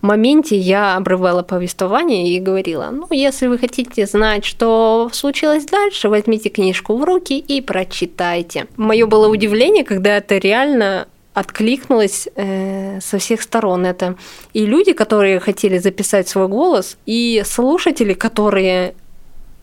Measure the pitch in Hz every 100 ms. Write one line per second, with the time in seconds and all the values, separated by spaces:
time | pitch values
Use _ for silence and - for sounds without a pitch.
0 | 202 214 226 302 311 208 185 196 202 185
1 | 185 185 185 175 180 185 180 - 185 220
2 | 339 214 175 180 185 190 185 156 - 262
3 | 349 294 277 269 254 240 240 247 247 -
4 | 202 202 220 208 208 - 226 226 226 226
5 | 233 - 285 277 311 302 285 392 403 392
6 | 208 208 214 220 214 - 190 185 - 220
7 | 311 370 359 277 - 277 269 185 185 -
8 | 175 - 175 175 175 - - - 220 220
9 | 226 214 214 214 208 208 277 415 254 196
10 | 196 208 202 196 190 220 277 269 202 190
11 | - _ _ - 190 - 220 262 - 240
12 | 202 - - - 202 190 190 196 196 196
13 | - 196 - 220 - 226 214 180 180 180
14 | 180 180 - - - 220 214 277 392 -
15 | 214 214 196 190 196 202 208 180 190 190
16 | 202 202 180 196 190 202 349 269 180 -
17 | - 226 240 226 202 - 247 339 359 285
18 | 214 185 226 - 208 196 190 185 180 -
19 | - - - - - -